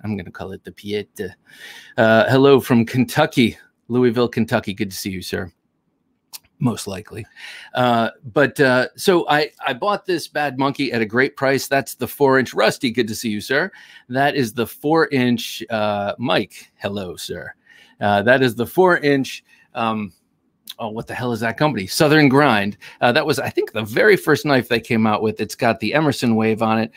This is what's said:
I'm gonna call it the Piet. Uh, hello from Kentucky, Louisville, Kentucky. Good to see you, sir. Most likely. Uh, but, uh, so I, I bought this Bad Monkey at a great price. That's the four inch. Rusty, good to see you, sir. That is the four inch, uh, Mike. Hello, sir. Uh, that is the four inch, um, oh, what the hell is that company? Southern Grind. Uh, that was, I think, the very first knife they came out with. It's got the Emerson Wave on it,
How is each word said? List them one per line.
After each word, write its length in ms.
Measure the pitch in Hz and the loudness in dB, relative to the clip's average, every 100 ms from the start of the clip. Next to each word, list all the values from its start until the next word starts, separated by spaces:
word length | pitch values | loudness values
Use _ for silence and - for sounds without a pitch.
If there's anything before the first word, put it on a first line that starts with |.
I'm 120 | 104 | -8
gonna 160 | 98 85 | -8 -8
call 220 | - 101 | -12 -12
it 100 | 98 | -12
the 100 | - | -16
Piet. 460 | - 101 104 98 - 92 - _ - - - - - | -16 -8 -8 -8 -10 -12 -12 _ -20 -20 -20 -16 0
Uh, 320 | 113 113 - | 4 6 6
hello 320 | 131 139 135 | 6 6 6
from 240 | - 120 | 6 2
Kentucky, 720 | 113 131 120 - 156 - 110 - _ _ _ | 2 0 0 2 0 2 0 0 _ _ _
Louisville, 400 | 120 123 117 117 | 0 2 2 -2
Kentucky. 460 | 120 107 113 107 | 0 0 -2 -2
Good 160 | 95 101 | -6 -8
to 60 | 95 | -6
see 140 | 104 | -8
you, 120 | 95 | -8
sir. 280 | 87 95 87 _ _ _ _ _ _ _ _ - _ - | -8 -8 -8 _ _ _ _ _ _ _ _ -20 _ -4
Most 280 | 123 101 - | -4 -4 -8
likely. 380 | 92 - 110 110 - - - - | -12 -12 -16 -18 -18 -20 -20 -12
Uh, 360 | - 123 117 113 - | 0 2 2 0 -4
but, 360 | 127 147 135 - | -6 0 0 4
uh, 280 | 135 127 123 | 2 4 0
so 320 | - - 175 - | -2 2 2 2
I, 220 | 147 151 _ 147 | 0 0 _ -6
I 60 | |
bought 320 | 127 202 196 | -4 -2 -4
this 240 | - 170 - | -4 -6 -4
Bad 300 | 151 147 131 | -4 -4 -2
Monkey 340 | 139 135 135 | -4 -2 -4
at 80 | 117 | -2
a 60 | 110 | -2
great 280 | 117 139 | 0 0
price. 320 | - 135 135 - | 0 0 0 0
That's 280 | 139 - | -2 -2
the 140 | - 117 | -8 -10
four 300 | - 139 131 | 0 2 4
inch. 140 | 120 | 2
Rusty, 380 | - 214 - 127 | 2 0 2 -4
good 180 | 117 110 | -2 -2
to 60 | |
see 160 | 107 117 | -2 -4
you, 100 | 104 | -6
sir. 320 | - 135 185 - - - _ | -2 -2 -2 -8 -20 -20 _
That 240 | 127 143 | 0 0
is 180 | 143 120 | 0 -4
the 140 | 113 113 | -2 -6
four 420 | - 147 160 156 | -4 0 0 2
inch, 560 | 139 123 117 - - 113 | 0 0 0 -4 -12 -8
uh, 440 | 110 107 101 101 95 | -4 -2 -2 -4 -6
Mike. 520 | 127 - 98 - - _ | -2 -2 -4 -10 -20 _
Hello, 400 | 101 101 90 80 | -8 -8 -10 -12
sir. 380 | - 85 - - _ _ _ _ | -12 -12 -14 -18 _ _ _ _
Uh, 200 | 104 101 | 0 2
that 200 | 104 131 | 4 4
is 140 | 131 113 | 2 0
the 100 | 117 | -4
four 320 | - 185 165 | 2 4 4
inch, 460 | 143 139 123 - _ _ _ | 2 0 -2 -10 _ _ _
um, 380 | 127 113 110 101 _ _ _ _ _ - - | -6 -4 -4 -6 _ _ _ _ _ -20 -12
oh, 80 | 113 | -10
what 180 | 110 - | -10 -10
the 80 | |
hell 160 | 113 123 | -8 -6
is 80 | 113 | -4
that 180 | 113 110 | -4 0
company? 300 | 151 107 95 | -2 -2 -6
Southern 420 | - 156 156 143 | 0 4 6 6
Grind. 480 | 135 147 107 101 101 - - | 6 4 2 0 -6 -18 -2
Uh, 120 | 120 | 2
that 120 | 147 | 2
was, 140 | 156 131 | 0 -2
I 100 | 117 | -2
think, 220 | - 415 | -4 -4
the 140 | 107 | -4
very 320 | 107 127 - 185 | -4 2 4 4
first 280 | - 143 | 4 0
knife 240 | 151 131 113 | 4 0 2
they 120 | 113 | -4
came 260 | - 117 110 | 0 0 2
out 160 | 104 | 0
with. 180 | 107 104 | -2 -4
It's 140 | 107 | -8
got 240 | - 120 110 | -2 -2 0
the 160 | 107 | -2
Emerson 400 | 147 156 120 123 | 0 0 0 0
Wave 260 | 110 110 107 | 2 2 0
on 200 | 113 110 | 0 0
it, 100 | 110 | -2